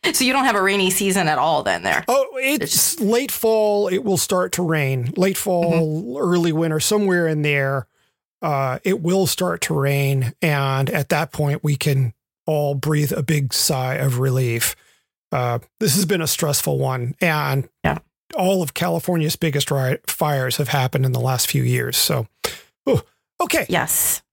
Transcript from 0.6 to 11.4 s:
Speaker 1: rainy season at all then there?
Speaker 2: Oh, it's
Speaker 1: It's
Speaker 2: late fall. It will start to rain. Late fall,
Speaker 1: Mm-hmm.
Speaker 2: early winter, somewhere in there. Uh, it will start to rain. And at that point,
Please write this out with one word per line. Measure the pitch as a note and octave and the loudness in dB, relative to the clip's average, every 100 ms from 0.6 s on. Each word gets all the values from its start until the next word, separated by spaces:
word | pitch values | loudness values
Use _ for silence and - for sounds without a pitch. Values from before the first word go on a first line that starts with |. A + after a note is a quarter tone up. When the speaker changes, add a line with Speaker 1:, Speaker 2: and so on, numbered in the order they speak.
Speaker 1:
rainy | F#3+ G3+ F#3 | 2 2 0
season | F#3 G3 F#3+ D#3+ | 0 0 2 2
at | D3 | 2
all | D3+ D3 | 2 0
then | G2+ F2 | 0 -2
there? | F#2 D2+ E3+ | 0 0 2
Speaker 2:
Oh, | C4+ C4+ C4 | 0 0 -2
it's | C4 D4 E3 - - | -2 -2 0 0 0
Speaker 1:
It's | - | 0
Speaker 2:
late | G3+ A#3 C4+ | 0 0 -2
fall. | - A3 A3 G#3+ G3+ G3+ | -2 2 2 2 2 0
It | F#3 | -2
will | A#3 F#3 | 0 -2
start | - F#3 F3+ | 0 0 0
to | - | -2
rain. | F3 D#3 C3+ C3 A#2+ F3+ | 0 0 0 0 -4 0
Late | F#3+ F#3+ | 0 0
fall, | - F3+ E3+ | -2 0 2
Speaker 1:
Mm-hmm. | E3 D#3+ D#3 A3+ C4+ | 2 0 -2 -6 -4
Speaker 2:
early | G3+ F3 E3+ | 0 2 2
winter, | D#3 E3 D#3 | 2 0 0
somewhere | - G#3 G3+ F3 E3 | 2 2 2 2 2
in | D#3 | 2
there. | D3 C#3+ C3+ C3+ - _ _ _ _ _ | 2 2 0 -2 -6 _ _ _ _ _
Uh, | E3 C#3 C3+ B2+ | -2 0 -2 -2
it | G3 G#3 | -2 -2
will | E3 F#3+ F#3 | 0 2 2
start | - F3+ E3+ | 0 -2 -4
to | - | -4
rain. | D3+ C#3 C#3 C#3 C3+ B2 - | 0 2 2 2 0 -2 0
And | E3 C#3+ C#3 C3+ C3+ | 0 0 0 0 0
at | F3+ C#3 | -2 0
that | D3+ D#3+ | -2 -2
point, | - | -2